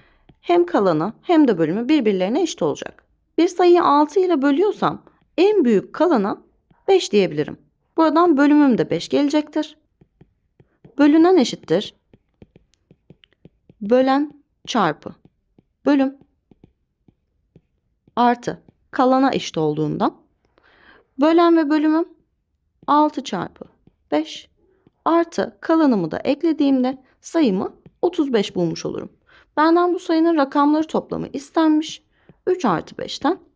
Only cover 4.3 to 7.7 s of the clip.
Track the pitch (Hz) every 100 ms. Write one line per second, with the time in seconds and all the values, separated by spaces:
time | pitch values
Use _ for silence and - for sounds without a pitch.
4.3 | 311 285 277 415 - 160 107 - _ _
5.3 | - 392 415 240 196 - - 339 302 196
6.3 | - _ _ _ _ - 381 - 208 180
7.3 | 151 143 - _